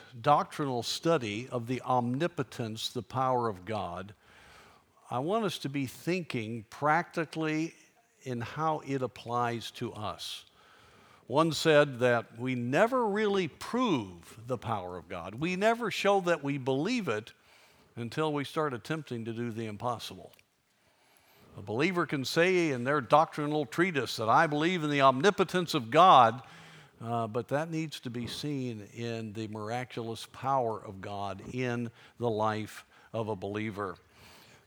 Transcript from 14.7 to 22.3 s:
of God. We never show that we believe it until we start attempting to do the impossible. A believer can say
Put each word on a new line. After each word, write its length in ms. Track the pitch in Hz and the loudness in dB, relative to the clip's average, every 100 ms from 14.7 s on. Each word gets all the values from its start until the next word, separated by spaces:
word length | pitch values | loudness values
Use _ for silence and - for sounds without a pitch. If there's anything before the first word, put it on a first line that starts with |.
| 107 90 90 | -4 -6 -10
of 100 | 80 | -10
God. 280 | 90 85 110 | -10 -10 -4
We 200 | 165 185 | -2 0
never 340 | 214 233 226 | 2 2 -2
show 300 | - 196 202 | 0 2 4
that 220 | 175 165 | 4 0
we 140 | 139 143 | 0 -2
believe 500 | 127 135 175 247 180 | 0 0 0 -2 -2
it 240 | 107 110 - _ - - _ _ - | -4 -6 -16 _ -20 -20 _ _ -10
until 380 | 117 151 156 | -8 -2 -2
we 100 | 147 | -2
start 300 | 135 165 151 | -4 -4 -4
attempting 500 | 123 - 160 143 120 | -4 -6 -8 -6 -8
to 80 | 113 | -6
do 180 | 113 120 | -6 -6
the 180 | 110 110 | -6 -8
impossible. 680 | 104 120 110 - 92 - - _ _ _ _ _ _ _ _ _ _ - - | -6 -4 -6 -8 -14 -18 -20 _ _ _ _ _ _ _ _ _ _ -20 -14
A 40 | |
believer 440 | 98 110 170 175 151 | -6 0 0 0 -2
can 200 | 147 | -2
say 460 | 123 | -2